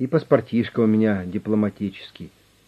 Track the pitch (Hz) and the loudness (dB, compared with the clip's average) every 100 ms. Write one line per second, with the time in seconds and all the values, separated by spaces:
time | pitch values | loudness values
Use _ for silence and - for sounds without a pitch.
0 | 127 160 - 127 110 117 110 - 113 110 | 0 0 4 2 2 -2 -2 0 2 4
1 | 110 98 90 98 107 107 104 - 101 95 | 2 0 -4 -6 -2 0 0 -2 -8 -8
2 | - - 80 _ _ _ | -18 -16 -18 _ _ _